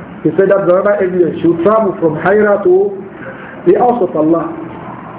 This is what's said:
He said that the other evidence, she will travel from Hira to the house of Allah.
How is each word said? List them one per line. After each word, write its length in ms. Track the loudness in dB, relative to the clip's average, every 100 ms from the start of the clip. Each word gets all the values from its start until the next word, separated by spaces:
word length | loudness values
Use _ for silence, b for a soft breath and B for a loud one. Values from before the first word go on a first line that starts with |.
| -18 -6
He 60 | -2 2
said 100 | 2
that 160 | 2 2
the 60 | 2
other 200 | 2 0
evidence, 420 | 0 0 0 0
she 60 | 0
will 140 | 2
travel 300 | 2 2 0 0
from 160 | -2 0
Hira 400 | 2 2 2 2
to 100 | 4 2 2 -4 -12 B B B B B 2
the 80 | 4
house 220 | 2 2
of 140 | -2 0
Allah. 340 | 0 0 -2 -8 -12 -14 -14 -16 -16